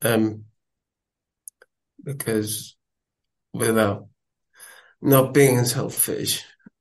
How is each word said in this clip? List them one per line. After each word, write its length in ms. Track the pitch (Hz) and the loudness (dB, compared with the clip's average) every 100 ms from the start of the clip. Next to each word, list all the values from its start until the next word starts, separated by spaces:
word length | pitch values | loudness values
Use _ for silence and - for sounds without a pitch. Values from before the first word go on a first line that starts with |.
um, 440 | 117 113 107 107 107 _ _ _ _ _ _ _ _ _ - - _ _ _ - | 0 2 0 -2 -14 _ _ _ _ _ _ _ _ _ -20 -20 _ _ _ -16
because 720 | - 135 113 110 107 - - - _ _ _ _ _ _ _ | -12 -6 -2 -2 -2 -6 -10 -20 _ _ _ _ _ _ _
without, 540 | 117 117 110 104 104 - _ _ _ _ _ - - - _ | -4 0 2 0 -2 -10 _ _ _ _ _ -20 -20 -20 _
not 320 | 147 135 131 | 2 4 4
being 320 | 143 135 123 120 | 4 4 4 0
selfish, 800 | 135 117 - - - - - - _ - _ | -2 -6 -4 -4 -4 -4 -6 -10 _ -20 _